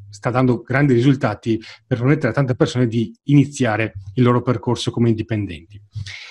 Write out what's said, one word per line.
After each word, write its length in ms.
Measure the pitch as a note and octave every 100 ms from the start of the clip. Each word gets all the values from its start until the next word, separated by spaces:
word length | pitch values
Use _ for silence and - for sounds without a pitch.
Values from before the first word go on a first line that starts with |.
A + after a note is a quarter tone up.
| -
sta 220 | - B2+
dando 320 | A#2+ B2+ A#2
grandi 320 | - B2+ C#3+
risultati 680 | A#2+ C3+ C3 A#2+ G#2 A#2+ A2 - - -
per 120 | A#2
permettere 300 | B2+ D3+ A#2+
a 40 |
tante 220 | B2 C3
persone 320 | A#2+ D3 B2 B2
di 280 | A2+ A2 -
iniziare 680 | - C#3+ C3+ - A#2+ G#2+ A2 - -
il 80 | -
loro 180 | B2 B2
percorso 500 | B2 A#2 - A#2 -
come 200 | A#2+ A#2
indipendenti. 680 | A2 A2 G#2+ F#2+ D#2 - G#2 - - - - -